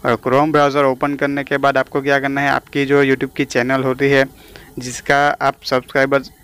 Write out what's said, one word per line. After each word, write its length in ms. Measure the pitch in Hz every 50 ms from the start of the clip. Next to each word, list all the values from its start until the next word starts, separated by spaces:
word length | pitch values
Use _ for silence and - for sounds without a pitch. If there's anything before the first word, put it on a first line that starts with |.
| -
और 100 | 131 117 110
Chrome 340 | - 127 127 139 147 160
browser 340 | 151 147 147 143 135 147 139
open 300 | 135 131 127 143 143 143
करने 280 | 135 143 143 143 143 139
के 140 | - 147 143
बाद 200 | 139 139 135 135
आपको 240 | 131 - - 143
क्या 180 | 135 143 139 139
करना 220 | 135 139 139 139
है, 80 | 143 143
आपकी 340 | 139 131 - - - 143 139
जो 180 | 131 143 143 143
YouTube 300 | 135 135 135 139 131 - -
की 80 | 143 -
channel 360 | - 127 120 127 135 131 131
होती 260 | 131 127 131 143 139
है 140 | 139 135 135 135 - - - - - - - - - -
जिसका 480 | 123 127 123 - - - 143 143 143 143
आप 360 | - - - 135 - - -
सब्सक्राइबर, 560 | - 135 127 120 - - 143 135 139 139 139 131 - - _